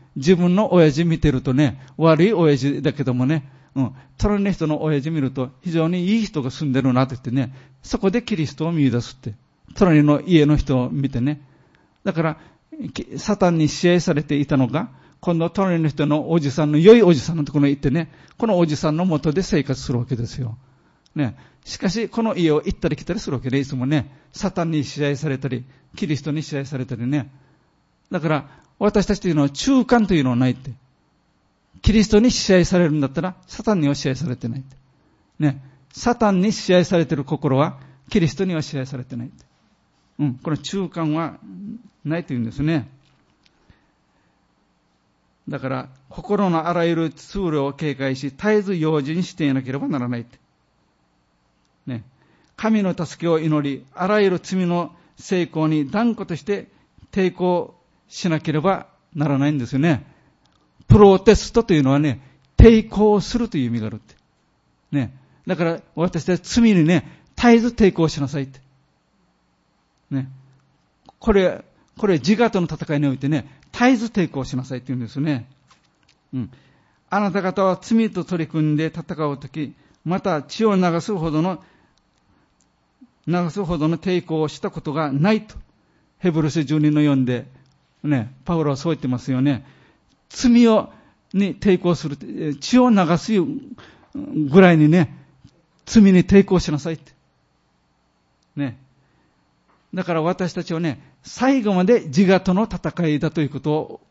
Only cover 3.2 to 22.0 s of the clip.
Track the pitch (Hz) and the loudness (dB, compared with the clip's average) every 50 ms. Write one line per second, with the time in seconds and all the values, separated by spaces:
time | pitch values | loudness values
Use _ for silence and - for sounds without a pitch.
3.2 | 127 135 165 151 131 - - - _ _ - 135 131 110 - - - _ _ - | 0 0 -2 -2 -4 -10 -18 -20 _ _ -6 -4 -4 -4 -6 -12 -20 _ _ -4
4.2 | - 208 208 202 196 202 180 - 165 156 151 139 - 156 156 143 131 160 165 156 | -2 0 0 0 -2 -2 -4 -2 -2 -4 -4 -2 -2 -2 -2 -2 -2 -4 -4 -4
5.2 | 135 131 131 139 127 127 - _ - 175 160 165 160 165 180 180 175 190 220 226 | -4 -4 -4 -6 -8 -8 -8 _ -10 -4 -2 -2 0 0 -2 -2 0 0 0 0
6.2 | 214 185 - 156 120 131 - - 160 143 123 139 127 135 123 127 135 135 151 139 | 0 -2 -4 -6 -6 -6 -6 -6 -4 -2 -2 0 0 0 2 0 0 -2 -4 -10
7.2 | - 123 120 139 127 - - - - _ _ _ - - - 220 - 190 185 240 | -8 -6 -4 -4 -4 -6 -8 -16 -20 _ _ _ -12 -8 -6 -2 -2 -2 -2 -2
8.2 | 240 - 214 160 151 - - - 156 165 170 156 143 131 117 120 - - - - | -4 -4 -4 -4 -4 -6 -6 -6 -6 -4 0 0 0 2 0 -2 -6 -8 -14 -16
9.2 | - 120 104 - _ _ _ _ _ - - - 202 180 156 151 147 147 147 139 | -14 -14 -14 -16 _ _ _ _ _ -8 -2 2 4 6 6 6 6 4 2 2
10.2 | - 185 180 156 147 147 151 143 - - 135 127 123 - 127 139 135 131 - 120 | 2 4 4 6 6 6 4 2 2 0 0 -2 -2 -2 -4 -4 -4 -4 -2 -2
11.2 | 123 143 147 135 - _ _ _ _ _ _ _ _ _ _ _ - 196 170 165 | -2 -2 -4 -6 -10 _ _ _ _ _ _ _ _ _ _ _ -8 -6 -4 -2
12.2 | 165 156 151 - - - _ _ _ _ 311 311 226 - - - - - - - | -2 -4 -4 -6 -14 -20 _ _ _ _ -16 -14 -14 -12 -12 -12 -12 -12 -12 -10
13.2 | - - 208 - 196 175 170 160 156 147 - - - 175 175 175 - 190 156 147 | -4 -4 -2 2 2 2 2 2 2 0 0 0 2 2 2 2 2 0 -2 -2
14.2 | 151 - 151 143 143 - 151 135 131 113 - 160 226 - - - _ - _ _ | -2 -2 -2 -2 0 0 2 0 0 0 0 -4 -6 -8 -12 -18 _ -20 _ _
15.2 | - 185 170 160 165 165 - 208 196 190 175 165 160 151 - - 147 147 147 151 | -4 -2 -2 0 -2 -2 -2 -2 0 0 0 0 0 0 -2 -2 -2 0 0 -2
16.2 | - - 165 170 143 143 127 175 156 147 151 147 170 208 233 233 208 180 170 127 | 0 0 0 0 0 0 -2 -2 0 0 2 6 8 10 10 10 10 6 4 4
17.2 | - - 170 160 143 135 127 147 143 143 143 143 - 143 127 170 160 - - - | 2 -4 -4 -4 -4 -2 0 2 2 2 0 0 -2 -2 -2 -2 -4 -6 -10 -20
18.2 | - - _ - 233 226 196 175 170 151 147 - - 156 151 165 180 185 156 143 | -20 -18 _ -4 -2 0 2 2 2 2 0 -2 -2 -2 0 0 0 0 0 0
19.2 | - 165 143 185 185 - - 151 135 - 127 - - - 127 117 117 - 135 110 | 0 -2 -2 -2 -2 0 0 -2 0 -2 -4 -6 -6 -4 -4 -4 -4 -4 -6 -6
20.2 | 120 - - 147 127 113 110 - _ _ _ _ _ _ _ _ _ _ - 156 | -6 -8 -8 -8 -8 -8 -10 -12 _ _ _ _ _ _ _ _ _ _ -6 -6
21.2 | 143 110 - - - _ _ _ - - - - - 190 165 226 | -6 -6 -6 -10 -20 _ _ _ -18 -18 -12 -6 -4 -4 -4 -4